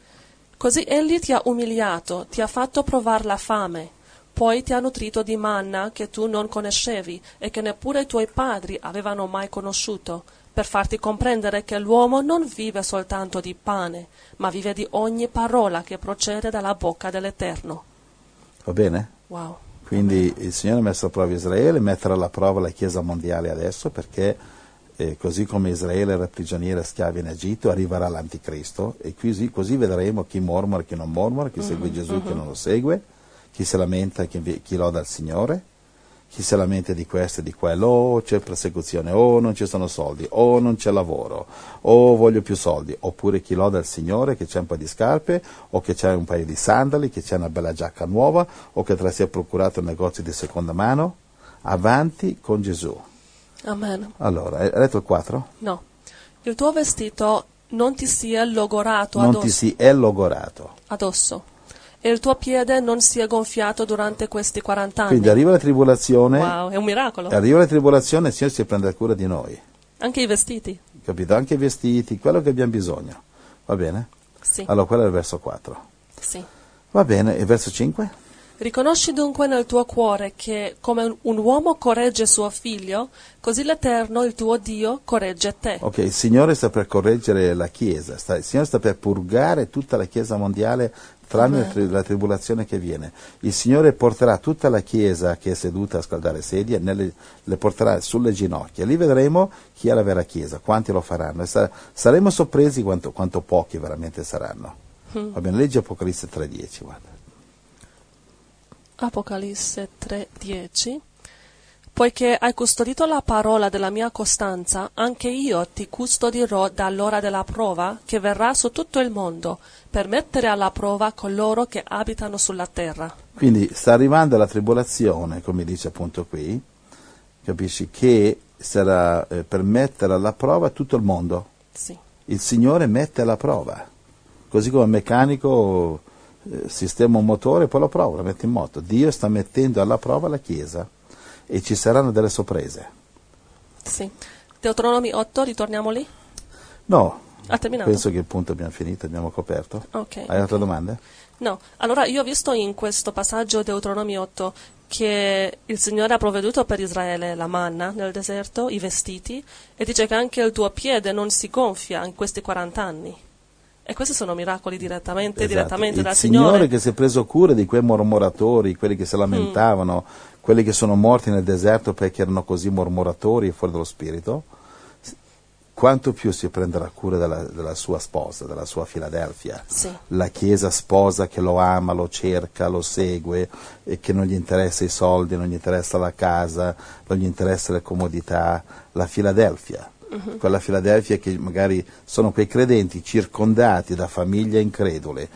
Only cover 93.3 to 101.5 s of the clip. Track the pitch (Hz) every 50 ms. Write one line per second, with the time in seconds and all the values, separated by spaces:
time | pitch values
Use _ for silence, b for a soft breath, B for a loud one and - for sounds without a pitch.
93.3 | B B - 104 98 - - 117 135 147 156 151 - - 120 120 110 - 127 120
94.3 | 104 92 - 156 160 - - 135 120 107 101 - - 110 104 98 90 82 90 87
95.3 | 85 - - 95 90 - - 90 85 95 101 101 - 85 80 - 85 80 78 82
96.3 | 78 78 76 - 92 95 104 113 120 92 85 95 98 101 98 87 - B B B
97.3 | B B B - 92 - - 104 - - 113 110 95 87 - - - 117 120 117
98.3 | 101 92 101 87 82 73 - - - - 90 113 151 170 175 151 131 131 135 147
99.3 | 160 180 190 196 B B B B B - - 117 117 113 104 98 92 90 85 -
100.3 | - 85 76 76 78 78 - - 110 110 107 - 98 90 - - 92 82 80 78
101.3 | 78 85 90 85